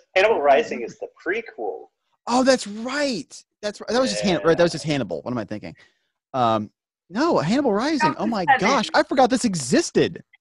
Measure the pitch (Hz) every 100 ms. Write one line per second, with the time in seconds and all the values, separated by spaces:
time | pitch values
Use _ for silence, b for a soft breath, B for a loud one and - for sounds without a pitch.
0 | _ 185 208 196 143 135 - 131 113 -
1 | - _ 160 214 220 - 107 - - _
2 | _ _ - 247 262 262 202 208 233 285
3 | 285 214 - - - _ 208 202 - 240
4 | 262 196 202 170 165 165 175 160 156 143
5 | 104 80 90 123 101 107 85 - b b
6 | b b _ 135 117 110 104 _ _ _
7 | - 190 330 196 147 254 285 202 277 320
8 | 311 - 214 226 - 262 196 269 208 277
9 | 302 277 247 240 240 180 123 233 - -
10 | 120 85 - _